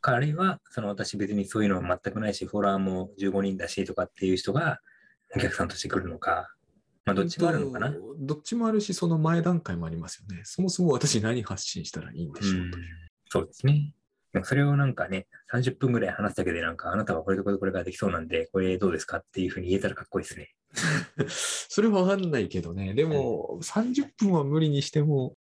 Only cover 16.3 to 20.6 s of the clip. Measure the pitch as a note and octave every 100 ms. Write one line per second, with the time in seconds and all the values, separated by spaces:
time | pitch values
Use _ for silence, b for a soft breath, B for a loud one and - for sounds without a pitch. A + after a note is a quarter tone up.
16.3 | - F2+ E2+ E2 E2 E2+ F#2+ G#2 E2 E2+
17.3 | F#2+ G2 G2 F#2+ F#2 F2+ - G2+ E2+ D#2+
18.3 | E2 D#2+ F#2+ F#2 F#2 F#2+ D#2+ - E2+ -
19.3 | - F2+ - F2+ G2 G2+ - - F#2+ -
20.3 | - - _